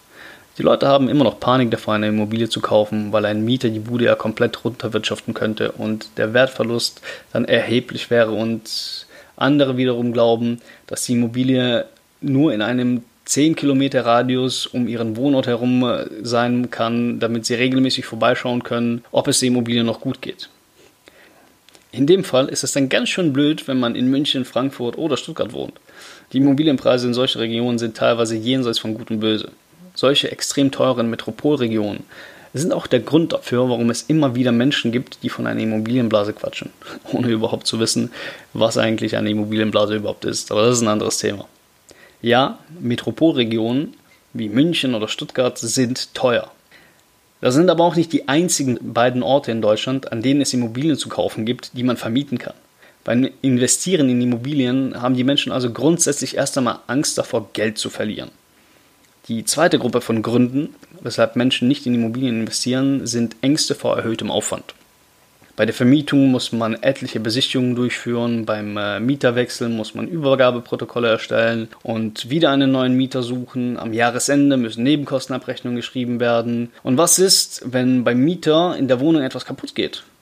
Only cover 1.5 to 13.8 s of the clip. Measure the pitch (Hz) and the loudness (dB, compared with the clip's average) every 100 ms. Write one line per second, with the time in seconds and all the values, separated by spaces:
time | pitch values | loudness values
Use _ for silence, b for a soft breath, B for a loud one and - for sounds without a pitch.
1.5 | 131 120 113 - 107 107 107 107 113 113 | 2 2 -2 -2 0 0 0 0 -2 -2
2.5 | - - 107 107 107 104 107 104 107 113 | -2 2 2 2 -2 -2 0 0 0 0
3.5 | 127 117 110 110 120 113 110 113 107 120 | 0 0 -2 -4 0 2 2 0 -2 -2
4.5 | - 117 113 113 110 - 110 - 113 110 | -2 -6 -6 -4 -4 -4 -6 -6 -4 -4
5.5 | 107 110 - 107 107 - - 110 120 131 | -2 -4 -4 -4 -6 -6 -4 0 2 2
6.5 | - 117 117 - - B B B 120 - | 0 -2 -2 -4 -8 B B B -4 0
7.5 | 117 107 120 - 117 - 117 110 107 113 | 0 2 -2 -2 -10 0 2 2 0 -2
8.5 | 110 - - - - - B B B 131 | -4 -6 -10 -10 -12 -16 B B B 2
9.5 | 147 135 127 127 120 120 117 117 117 117 | 4 2 2 0 0 0 2 4 4 0
10.5 | 117 B B - - - 120 117 123 131 | -4 B B -12 -8 -2 0 0 0 2
11.5 | 127 123 117 - _ _ - - 135 156 | 2 2 0 -4 _ _ -8 0 2 2
12.5 | 107 107 127 123 120 - _ - 135 156 | 2 0 0 0 -2 -6 _ -4 2 2
13.5 | 156 143 135 | 2 2 2